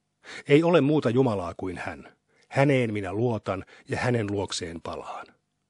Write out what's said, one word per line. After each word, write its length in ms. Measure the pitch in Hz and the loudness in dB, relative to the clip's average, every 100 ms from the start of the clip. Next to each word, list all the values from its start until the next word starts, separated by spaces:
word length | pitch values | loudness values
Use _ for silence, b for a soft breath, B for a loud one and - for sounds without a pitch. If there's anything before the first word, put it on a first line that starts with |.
| _ _ B B - | _ _ B B 4
Ei 160 | 147 | 4
ole 180 | 170 175 | 6 4
muuta 280 | 135 151 127 | 4 2 2
Jumalaa 440 | 120 131 101 85 - | 2 2 0 -6 -6
kuin 200 | 95 85 | -8 -8
hän. 400 | - 85 - _ _ b b | -10 -12 -16 _ _ b b
Häneen 440 | 135 143 131 117 | 2 4 4 0
minä 200 | 104 95 | -4 -4
luotan 520 | 101 123 107 - 95 - B B | -2 -2 -2 -4 -6 -8 B B
ja 80 | 120 | -4
hänen 340 | 123 117 101 | 0 0 0
luokseen 500 | 101 90 - 85 82 | -4 -4 -6 -8 -10
palaan. 440 | - 76 - - - _ _ _ | -10 -10 -12 -14 -16 _ _ _